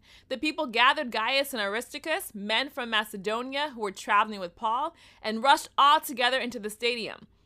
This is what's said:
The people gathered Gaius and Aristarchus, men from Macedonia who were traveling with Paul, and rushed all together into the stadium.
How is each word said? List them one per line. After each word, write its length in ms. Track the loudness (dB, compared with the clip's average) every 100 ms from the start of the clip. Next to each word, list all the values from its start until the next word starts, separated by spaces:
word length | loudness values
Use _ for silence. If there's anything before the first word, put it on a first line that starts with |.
| _ -18 -8
The 80 | -4
people 280 | -2 -2 -2
gathered 440 | 4 4 4 0
Gaius 420 | -2 0 0 -2
and 80 | -2
Aristarchus, 720 | -4 -4 -6 -10 -4 -4 -6
men 360 | -10 -2 -2 -2
from 180 | -6 -2
Macedonia 840 | -2 -2 -4 -4 -4 -4 -4 -4
who 80 | -4
were 100 | -8
traveling 480 | -6 2 2 2 -2
with 160 | -10 -6
Paul, 400 | -4 -2 -4 -8 -20 _
and 220 | -6 0
rushed 260 | 4 4 2 4
all 240 | 6 6
together 400 | 2 0 2 2
into 180 | -2 -6
the 120 | -10
stadium. 560 | -4 -2 -2 -6 -10 -18 _